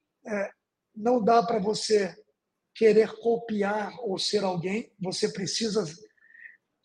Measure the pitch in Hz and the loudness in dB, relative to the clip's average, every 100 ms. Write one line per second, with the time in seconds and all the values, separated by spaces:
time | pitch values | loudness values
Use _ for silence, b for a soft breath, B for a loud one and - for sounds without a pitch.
0 | _ _ 240 208 202 - _ _ _ 220 | _ _ -8 -6 -6 -10 _ _ _ -4
1 | 220 247 208 233 233 226 190 214 - 214 | 0 2 4 4 4 0 -2 -2 2 2
2 | 185 - - _ _ _ _ - 220 208 | 0 -8 -20 _ _ _ _ 2 6 6
3 | 220 - 233 233 - 214 196 214 202 - | 4 2 -2 -2 -2 -2 -2 -2 -6 -8
4 | 208 180 - 208 196 180 175 208 - - | -6 -4 -2 0 0 -2 -2 -4 -8 -8
5 | 180 170 208 - 185 - 226 208 160 160 | -8 -4 -4 -4 -6 -4 -2 -2 -4 -8
6 | - B B B B B _ _ | -20 B B B B B _ _